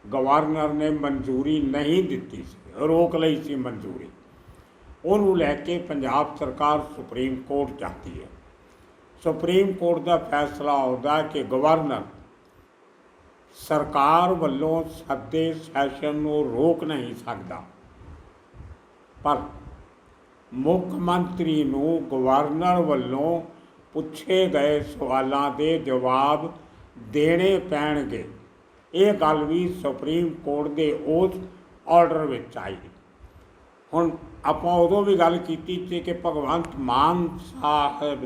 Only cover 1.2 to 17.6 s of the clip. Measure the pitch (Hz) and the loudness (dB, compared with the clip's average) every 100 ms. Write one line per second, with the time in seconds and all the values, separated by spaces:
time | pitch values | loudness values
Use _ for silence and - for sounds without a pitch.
1.2 | 120 131 143 156 139 143 147 180 180 127 | -2 -2 0 0 0 -2 0 2 0 -4
2.2 | - - - - - - 151 165 170 170 | -8 -14 -16 -18 -18 -4 2 4 4 2
3.2 | 160 143 - 139 123 107 95 87 - - | 2 0 -4 -6 -6 -8 -10 -12 -14 -20
4.2 | - - - - - _ - - 160 208 | -20 -20 -20 -20 -20 _ -20 -10 0 2
5.2 | 196 180 147 147 170 175 175 143 131 135 | 4 4 2 0 -2 -4 -4 -4 0 2
6.2 | 151 - 139 131 147 151 147 - - 120 | 0 -2 -6 0 2 2 -2 -12 -12 -4
7.2 | 131 127 - 143 139 113 90 90 87 85 | -4 -4 -4 -2 -2 -6 -10 -10 -14 -14
8.2 | - - - _ _ - - _ _ - | -16 -20 -20 _ _ -20 -20 _ _ -6
9.2 | 165 160 170 190 196 185 175 170 165 165 | -4 -2 2 4 2 2 0 0 2 0
10.2 | - 147 143 147 147 143 131 123 139 151 | 2 -2 -2 -4 0 2 2 0 0 0
11.2 | 151 143 113 131 151 165 147 117 - - | 0 -4 -2 2 4 4 2 -4 -8 -16
12.2 | - _ _ _ _ _ _ _ _ _ | -20 _ _ _ _ _ _ _ _ _
13.2 | _ _ _ - - 151 147 147 143 165 | _ _ _ -20 -2 -2 0 2 6 6
14.2 | 180 175 156 135 156 165 160 - - 170 | 4 2 0 0 0 0 -2 -10 -8 -8
15.2 | - 160 165 160 - 135 139 135 151 147 | -4 -2 -2 -4 -6 -2 -2 -2 -4 -2
16.2 | 151 151 135 113 160 165 156 143 120 - | -2 0 0 2 2 2 -2 -6 -6 -10
17.2 | 123 113 90 85 | -10 -10 -10 -14